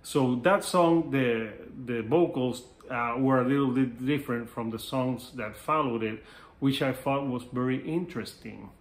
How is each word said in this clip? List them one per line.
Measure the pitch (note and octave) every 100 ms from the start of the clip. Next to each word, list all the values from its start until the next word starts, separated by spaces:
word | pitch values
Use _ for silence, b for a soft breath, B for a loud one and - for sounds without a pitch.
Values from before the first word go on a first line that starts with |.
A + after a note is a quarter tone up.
So | - C#3+ B2+ B2
that | E3+ G3+
song, | - F#3 E3+ E3 D3
the, | C3+ B2 A2+ A2 - - - B2
the | A#2
vocals, | A2 D#3+ E3 C3+ B2+ A2+ - - -
uh, | B2 A#2 A#2+
were | C3+ C3
a | B2
little | C#3+ C3+
bit | B2 B2+ A#2
different | B2+ D3 - A#2 A2+
from | - A2+
the | A2
songs | - C3 B2+ A#2+ - B2+
that | G#2+ -
followed | - D#3 C#3 A#2
it, | A2 A2 B B B B
which | C#3 C3+
I | C3+
thought | C3 C#3 C#3 C#3
was | B2
very | - B2+ B2+ C3 -
interesting. | E3 F3+ A#2 G2 - A2 G2+ G2+ -